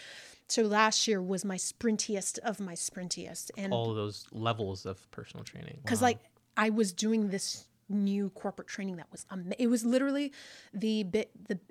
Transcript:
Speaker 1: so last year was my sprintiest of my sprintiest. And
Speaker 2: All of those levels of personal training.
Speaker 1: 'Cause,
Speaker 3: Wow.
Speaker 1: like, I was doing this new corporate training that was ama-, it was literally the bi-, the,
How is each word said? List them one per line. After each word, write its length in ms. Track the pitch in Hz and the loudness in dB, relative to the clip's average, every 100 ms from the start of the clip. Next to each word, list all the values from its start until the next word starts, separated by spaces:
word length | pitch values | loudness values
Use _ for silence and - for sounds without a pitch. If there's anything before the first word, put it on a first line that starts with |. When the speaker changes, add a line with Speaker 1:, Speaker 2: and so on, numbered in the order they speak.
| - - - - - | -14 -16 -18 -16 0
Speaker 1:
so 140 | - | 2
last 440 | 214 208 220 214 - | 6 6 6 6 4
year 120 | 202 | 2
was 220 | 180 185 | 2 0
my 120 | 202 185 | -2 -2
sprintiest 840 | - - 233 214 - 202 180 - | -4 0 2 2 2 0 -2 -2
of 180 | 233 196 | -4 -4
my 140 | 190 | -6
sprintiest. 760 | 170 - - 180 175 - 170 - - | -4 -6 -6 -6 -6 -6 -10 -10 -6
And 160 | 196 | 0
Speaker 2:
All 180 | 117 113 | 0 2
of 60 | 107 | 0
those 300 | 104 101 - | -2 -6 -10
levels 540 | 107 113 113 98 95 92 | -2 0 0 -2 -4 -6
of 220 | 98 - | -8 -12
personal 340 | - - - | -16 -14 -14
training. 360 | - 87 82 - - | -14 -12 -14 -10 -2
Speaker 1:
'Cause, 140 | 226 | 2
Speaker 3:
Wow. 80 | 247 | 4
Speaker 1:
like, 120 | 233 - _ _ - | 2 -6 _ _ 0
I 140 | 220 | 2
was 220 | 214 202 | 4 2
doing 360 | 175 214 220 208 | 2 2 2 2
this 380 | 190 - - - _ - | -2 -4 -8 -12 _ -4
new 420 | 202 202 202 196 | 2 2 2 0
corporate 380 | - 202 185 - | -4 -6 -6 -10
training 280 | - 196 175 | -6 -6 -6
that 140 | - | -10
was 140 | - - | -16 -10
ama-, 220 | 190 175 202 | -8 -4 2
it 80 | 240 | 4
was 180 | 240 | 4
literally 480 | 233 254 277 277 285 - - - - | 4 4 4 2 -2 -6 -18 -20 -12
the 300 | 196 220 214 | -2 0 0
bi-, 240 | 190 214 - - - | 0 0 -2 -8 -6
the, 100 | 180 - | -6 -6